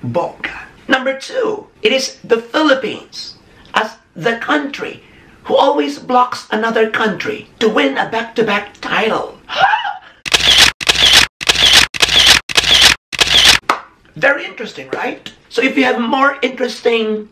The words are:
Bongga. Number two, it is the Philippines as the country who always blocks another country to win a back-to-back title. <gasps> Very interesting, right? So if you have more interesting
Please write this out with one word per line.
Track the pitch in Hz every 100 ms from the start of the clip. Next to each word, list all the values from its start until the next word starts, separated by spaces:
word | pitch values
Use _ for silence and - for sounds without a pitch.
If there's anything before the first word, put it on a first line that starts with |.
Bongga. | 123 120 - - - - - - -
Number | 262 247 269
two, | - 523 440 - - _
it | 220
is | 262 - -
the | - 226
Philippines | - 311 311 262 - - - - - - _ _ -
as | - 220 - _ -
the | 160 233
country | - 294 277 - 151 - - - - -
who | - 269
always | 277 302 285 -
blocks | - 247 247 - -
another | 214 226 226 220
country | - 220 175 - - - _
to | 226
win | 240 277 269
a | 196
back-to-back | 226 233 - 214 202 - -
title. | - 175 220 165 - - -
<gasps> | - - 880 - - - _ - - - - - - - - - - - _ - - - - - - - - - - - - - - - - _ - - - - - - - - _ _ -
Very | 262 302 370
interesting, | - 220 - 131
right? | 135 214 302 - - _
So | -
if | 269 277
you |
have | 254 240
more | 233 269 269 269
interesting | 254 - 247 - 247 226 220 214 214